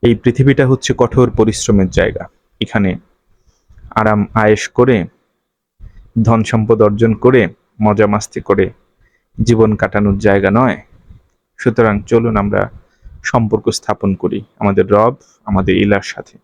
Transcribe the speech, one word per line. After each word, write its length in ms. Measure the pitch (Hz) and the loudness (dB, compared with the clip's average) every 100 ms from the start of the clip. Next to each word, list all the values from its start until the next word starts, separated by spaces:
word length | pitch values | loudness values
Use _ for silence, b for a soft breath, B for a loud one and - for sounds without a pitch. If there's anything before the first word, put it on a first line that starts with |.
এই 100 | 113 113 | 2 0
পৃথিবীটা 480 | - 120 135 135 131 | 0 2 2 2 2
হচ্ছে 240 | 131 - 123 | 0 -2 -2
কঠোর 300 | 120 - 123 | 0 2 0
পরিশ্রমের 580 | - 110 104 - 104 95 | 2 -2 0 0 0 0
জায়গা, 340 | - 95 - 92 _ _ _ | 0 -2 -4 -14 _ _ _
এখানে 280 | - 110 98 87 _ _ _ _ _ _ _ - - - | -6 -2 -2 -4 _ _ _ _ _ _ _ -20 -8 -2
আরাম 260 | 110 104 101 | 0 0 0
আয়েশ 300 | 110 107 107 - | 0 2 2 0
করে, 280 | - 127 117 85 _ _ _ _ _ _ _ - - - - | 0 2 2 -2 _ _ _ _ _ _ _ -20 -20 -8 -2
ধন 180 | 110 113 | 0 0
সম্পদ 340 | 110 117 107 110 | 0 -2 0 2
অর্জন 300 | 104 104 113 | 0 0 0
করে, 280 | 107 123 131 92 - _ _ | 2 2 2 0 -4 _ _
মজা 260 | 107 104 107 | -2 2 2
মাস্তি 320 | 104 - - | 0 -6 -14
করে 240 | - 98 98 - _ _ _ _ _ - | -4 0 0 -4 _ _ _ _ _ -6
জীবন 320 | 113 113 110 104 | 0 2 2 2
কাটানোর 420 | 104 104 104 98 | -2 0 0 0
জায়গা 300 | 107 98 98 | 2 2 2
নয়। 260 | 104 127 92 - _ _ - _ _ _ _ | 2 0 -2 -12 _ _ -20 _ _ _ _
সুতরাং 360 | - 110 113 104 - | -4 0 0 0 0
চলুন 280 | 117 117 110 | 0 0 -2
আমরা 240 | 101 98 104 - _ _ - - | -2 -2 -4 -10 _ _ -20 -14
সম্পর্ক 420 | - 127 110 107 - | -4 -2 0 -2 -4
স্থাপন 400 | - - 104 101 92 | -6 -6 -4 -4 -2
করি 240 | 101 101 104 _ | -4 -6 -10 _
আমাদের 260 | 104 101 98 | -2 0 2
রব, 260 | 104 113 135 _ _ - | 2 2 -2 _ _ -6
আমাদের 280 | 98 95 92 | -4 0 0
ইলার 280 | 101 101 - | 2 0 -4
সাথে। 220 | - - - | -16 -18 -20